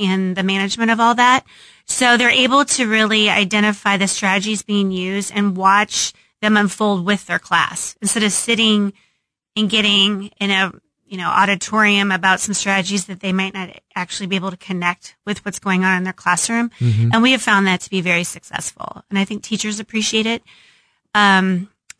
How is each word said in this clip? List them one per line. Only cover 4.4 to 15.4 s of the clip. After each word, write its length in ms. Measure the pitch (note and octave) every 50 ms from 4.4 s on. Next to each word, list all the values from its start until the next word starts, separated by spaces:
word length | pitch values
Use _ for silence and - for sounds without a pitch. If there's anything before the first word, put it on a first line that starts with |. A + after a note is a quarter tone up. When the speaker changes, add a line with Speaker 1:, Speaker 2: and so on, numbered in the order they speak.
| F#3+ G#3+ G#3+ F#3+ -
Speaker 1:
being 280 | - G#3 G3+ G3 F#3+
used 400 | F#3 F3+ F3+ F#3 G3 G3+ G3 - -
and 200 | G#3 G3+ G3+ F#3
watch 600 | F#3 F#3+ F#3+ G3 G#3 G#3+ - - - - - - _ _ _ _ -
them 160 | - G#3+ G#3+
unfold 480 | G#3 G#3 F#3+ - - A3 G#3 G3+ F#3 E3+
with 220 | G3 G3+ G3 -
their 120 | - F3 -
class 560 | - - F3+ E3+ D3 - E3+ - - - - -
instead 220 | G#3 G3 - A#3 G#3+
of 100 | G#3 -
sitting 640 | - - - A#3 A3 A3+ A3 G#3+ G#3 G3+ G3 - _ _ _ _ _ _ _ _ _ _ _ -
and 140 | G#3 G#3+ F#3+
getting 640 | A3 A3 G#3 G#3 G3+ G3+ G3 G#3 G#3 F#3+ G3 G#3 _ -
in 100 | G3+ G3
a, 220 | G3 F#3+ F#3+ F3+ - - _ _ _ _ _
you 120 | - G3+ F#3
know, 100 | F3 E3
auditorium 840 | - E3 G3 G3 G3+ F#3+ - - G#3 A3 G#3+ G#3 G3+ G3+ G3+ G3+
about 300 | F#3+ F3+ F3+ F#3+ F#3 F3+
some 140 | - - G3+
strategies 500 | - - G3+ G3 G3 F3+ F#3+ G3 G3+ F3+
that 160 | - F#3+ F3+
they 140 | - F#3+ F#3
might 180 | F#3+ F#3+ F#3+ F#3+
not 160 | G3 F#3 F3 - - _ _ -
actually 340 | F#3+ F3+ - - - G3+ F3
be 80 | G3
able 140 | F#3+ F3 G3
to 60 | F3+
connect 580 | - - - F#3+ F3 F3 F3 F3 _ - - - _ -
with 180 | G#3 G3+ -